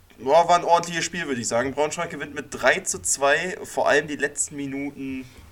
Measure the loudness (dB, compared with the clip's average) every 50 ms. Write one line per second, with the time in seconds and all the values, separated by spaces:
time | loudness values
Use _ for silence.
0 | -20 -20 -18 -6 0 4 6 6 6 6 6 4 6 4 4 4 2 0 -4 -4
1 | -4 -4 -6 -6 -6 -4 -4 -4 -4 -2 0 0 0 0 0 -2 -2 -2 -2 -4
2 | -6 -6 -8 -10 -10 -10 -10 -12 -12 -10 -6 0 2 2 2 2 0 -6 -6 -4
3 | -4 -4 -2 2 2 2 2 2 0 -4 -8 -10 -10 -6 -2 0 2 4 4 2
4 | 2 0 -4 -4 -4 -4 -4 -4 -8 -8 -8 -8 -8 -6 -6 -6 -8 -8 -8 -10
5 | -10 -10 -10 -10 -12 -14 -18 -20 -20 -20